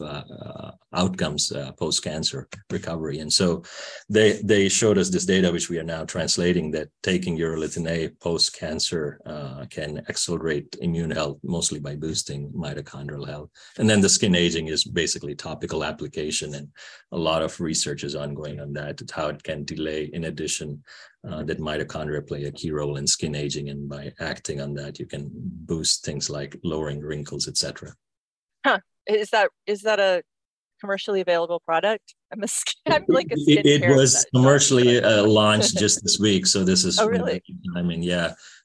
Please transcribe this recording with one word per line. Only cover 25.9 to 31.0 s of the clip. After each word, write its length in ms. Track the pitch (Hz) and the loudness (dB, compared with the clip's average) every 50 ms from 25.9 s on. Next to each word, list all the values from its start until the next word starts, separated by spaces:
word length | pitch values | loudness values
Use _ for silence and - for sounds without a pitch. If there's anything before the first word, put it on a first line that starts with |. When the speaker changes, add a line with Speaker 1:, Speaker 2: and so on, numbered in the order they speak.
| - - - | -2 -2 -2
Speaker 1:
things 260 | - 73 71 71 - | -6 -6 -4 -6 -6
like 260 | 73 71 71 71 - - - | -6 -6 -8 -10 -10 -8 -6
lowering 380 | 85 78 78 78 73 71 73 | -4 -4 -4 -4 -4 -6 -8
wrinkles, 480 | 76 76 76 73 73 76 73 71 - - | -6 -8 -8 -8 -8 -8 -6 -6 -6 -4
et 80 | 71 | -4
cetera. 360 | - - 69 - - - - - _ _ _ _ _ _ _ _ _ _ _ _ _ - | -4 -4 -6 -6 -10 -14 -18 -18 _ _ _ _ _ _ _ _ _ _ _ _ _ 0
Speaker 2:
Huh. 140 | 277 220 185 - _ _ _ - | 0 0 0 -2 _ _ _ -4
Is 240 | - 214 208 214 - | 0 0 0 0 2
that, 200 | - 214 196 - _ _ - | 2 4 2 2 _ _ -4
is 160 | 196 208 190 208 | -4 -4 -2 0
that 160 | 220 214 202 | 0 2 4
a 240 | 196 190 180 175 - _ _ _ _ _ _ _ _ _ _ _ | 4 4 2 2 -2 _ _ _ _ _ _ _ _ _ _ _
commercially 400 | - 196 196 196 | -6 -4 -4 -4